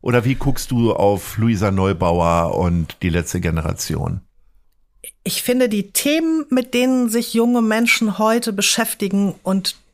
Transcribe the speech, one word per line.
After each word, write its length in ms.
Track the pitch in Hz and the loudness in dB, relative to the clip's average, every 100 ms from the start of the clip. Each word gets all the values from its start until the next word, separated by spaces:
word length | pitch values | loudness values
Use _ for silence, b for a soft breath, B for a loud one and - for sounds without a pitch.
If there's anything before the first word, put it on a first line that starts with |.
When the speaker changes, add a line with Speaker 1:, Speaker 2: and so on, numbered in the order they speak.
Speaker 1:
Oder 220 | - 120 | 2 0
wie 100 | 117 | 2
guckst 380 | 135 127 127 - | 0 0 -2 -2
du 200 | 123 117 | 0 0
auf 460 | - 98 101 - 104 | 2 2 0 -4 -2
Luisa 320 | 113 107 101 | 0 2 0
Neubauer 840 | 95 95 87 87 85 85 85 85 - | 2 0 0 0 2 2 2 0 0
und 380 | 87 87 80 - | 0 0 -2 -4
die 60 | 92 | -2
letzte 320 | 85 85 92 | 0 -2 -2
Generation? 800 | 87 82 82 90 - 76 - 87 - _ _ _ _ _ _ _ - _ | -2 -2 -2 -6 -4 -4 -4 -6 -10 _ _ _ _ _ _ _ -20 _
Speaker 2:
Ich 180 | - - | -8 -6
finde, 260 | - 247 254 | -2 0 2
die 240 | 208 196 | 0 -2
Themen, 520 | - 285 311 330 320 294 | -2 0 0 2 -2 0
mit 240 | 254 240 | -2 0
denen 340 | 240 254 254 240 | 0 2 2 2
sich 240 | 226 233 | 0 0
junge 300 | 226 233 240 | 0 2 2
Menschen 560 | 220 214 233 - 220 202 | 2 2 2 2 0 0
heute 340 | 214 226 233 | 2 2 -2
beschäftigen 840 | 196 196 - 226 - 202 196 202 - | -2 -2 0 -2 -2 -2 0 0 -2
und 320 | - 190 185 - _ | -2 -2 -2 -10 _